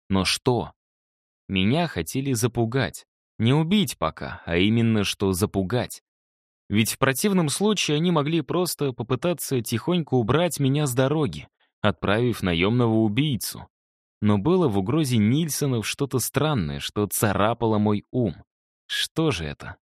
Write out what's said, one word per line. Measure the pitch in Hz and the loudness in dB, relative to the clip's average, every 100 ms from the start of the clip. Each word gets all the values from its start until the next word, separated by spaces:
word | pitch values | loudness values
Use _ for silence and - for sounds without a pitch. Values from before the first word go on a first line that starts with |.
| - | -4
Но | 95 | -2
что? | 90 - - 117 78 - _ _ _ _ _ _ - | 0 -2 0 -2 -4 -12 _ _ _ _ _ _ -4
Меня | 95 98 151 165 | 0 2 2 0
хотели | 90 80 131 139 | -4 -4 -4 -2
запугать. | 113 117 120 113 135 90 - - _ _ - | -2 0 0 -2 -2 -4 -6 -18 _ _ -2
Не | 117 | 2
убить | 147 160 208 175 - | 2 2 0 0 -2
пока, | 80 - 71 85 | -4 -4 -10 -10
а | - 87 | -2 2
именно | 104 117 113 110 | 2 4 2 2
что | 98 - 98 | 0 0 -2
запугать. | 90 104 98 92 120 95 - _ _ _ _ _ _ - | 0 0 0 -2 -2 -4 -10 _ _ _ _ _ _ -2
Ведь | 101 113 | 0 0
в | - | 0
противном | 131 127 208 190 151 | 0 0 2 2 0
случае | - 208 208 - 151 | 0 0 0 0 0
они | 180 | 2
могли | 160 143 165 | 0 0 -2
просто | 131 170 180 - 143 | -2 -2 -2 -2 -4
попытаться | 120 113 127 175 160 - 131 | -4 -4 -2 -2 -4 -2 -4
тихонько | - 110 - 175 143 | -2 -4 0 -2 2
убрать | 127 110 143 175 - | 0 2 2 0 0
меня | 135 143 147 | 0 0 0
с | |
дороги, | 120 131 156 123 76 - _ _ _ | 0 0 0 -2 -6 -14 _ _ _
отправив | 107 - - 107 123 107 | -2 0 0 2 0 0
наемного | 92 85 95 123 117 | 0 2 2 4 2
убийцу. | 110 110 107 151 123 - 110 - _ _ _ _ _ | 4 2 2 0 -2 -4 -8 -16 _ _ _ _ _
Но | 107 104 | 2 2
было | 110 185 151 | 4 2 2
в | 101 | 2
угрозе | 95 156 139 120 | 0 0 2 2
Нильсонов | 104 147 165 - 143 120 - | 4 2 0 -2 -2 -2 -2
что-то | - 139 131 | -4 -2 -2
странное, | - 135 151 131 76 71 | -2 0 0 0 -2 -4
что | - 104 104 | -6 -2 -2
царапало | - 110 90 107 117 113 107 | 0 0 2 0 0 0 2
мой | 107 104 - | 2 0 -2
ум. | 127 107 - - _ _ _ - | -2 -2 -4 -14 _ _ _ -10
Что | - - - 160 | -8 -4 -2 -2
же | 87 | -2
это? | 76 71 - - | -6 -10 -14 -18